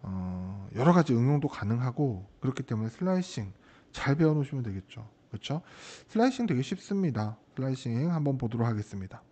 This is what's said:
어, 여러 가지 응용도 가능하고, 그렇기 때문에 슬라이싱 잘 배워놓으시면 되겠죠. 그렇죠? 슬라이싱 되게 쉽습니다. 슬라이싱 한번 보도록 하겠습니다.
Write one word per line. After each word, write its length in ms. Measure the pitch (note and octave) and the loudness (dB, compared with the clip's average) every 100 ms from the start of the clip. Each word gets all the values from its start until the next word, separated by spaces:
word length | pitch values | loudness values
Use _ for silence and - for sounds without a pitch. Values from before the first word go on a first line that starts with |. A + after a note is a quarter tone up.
어, 640 | F#2+ F#2+ F#2 F#2 F#2 G2+ G2 G#2+ | -6 -6 -4 -6 -6 -8 -8 2
여러 180 | C#3 | 6
가지 220 | F3 D3 A#2 | 6 6 4
응용도 320 | B2 D3 C#3 | 4 4 0
가능하고, 800 | - G2+ A#2 B2 A#2 C#3+ G2 G2 - | -4 -2 0 0 0 -2 -2 -10 -6
그렇기 200 | C3 B2+ | -4 -4
때문에 260 | B2+ A2+ A2 | -4 -2 -4
슬라이싱 640 | - F#3 F#3 F3+ - G2 - - - _ | -2 0 0 -2 -6 -8 -10 -20 -20 _
잘 220 | - - C#3+ | -6 0 4
배워놓으시면 480 | D#3 D#3 C3+ C#3 | 4 4 0 -4
되겠죠. 460 | A#2 F#2+ - - A2 _ _ | -4 -6 -10 -16 -18 _ _
그렇죠? 340 | G2+ - D3+ - - - - - | -12 -6 -6 -6 -20 -20 -20 -6
슬라이싱 360 | A3 B3 C4 A#3 | 2 2 4 0
되게 160 | C3 | 0
쉽습니다. 760 | C3+ F#3+ - G3+ F#3 A2+ G#2+ A2 _ - | 0 -6 -4 0 0 0 -2 -6 _ -4
슬라이싱 580 | C3 C3 B2 A#2 D#3+ | -4 -2 -2 0 0
한번 240 | E3 C#3+ C3 | 0 0 0
보도록 300 | A#2+ A2+ A#2 | -2 0 0
하겠습니다. 560 | A2 G#2 G2 F#2 - - | 0 -4 -8 -10 -12 -20